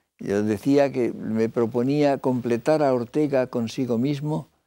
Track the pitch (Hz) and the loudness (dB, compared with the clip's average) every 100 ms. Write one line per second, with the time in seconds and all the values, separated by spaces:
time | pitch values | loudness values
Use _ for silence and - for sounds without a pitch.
0 | _ - - 98 107 104 - 139 139 131 | _ -10 -2 0 0 0 2 2 2 0
1 | 117 - 113 110 113 127 117 120 123 147 | -2 -2 -4 0 0 0 0 0 0 2
2 | 147 135 139 127 117 117 131 156 147 127 | 2 2 0 -2 0 0 2 2 2 0
3 | 117 156 151 135 123 123 113 - 127 113 | 0 -2 0 0 0 -2 -4 -4 -2 0
4 | 131 143 151 160 - _ | 0 -2 -4 -6 -8 _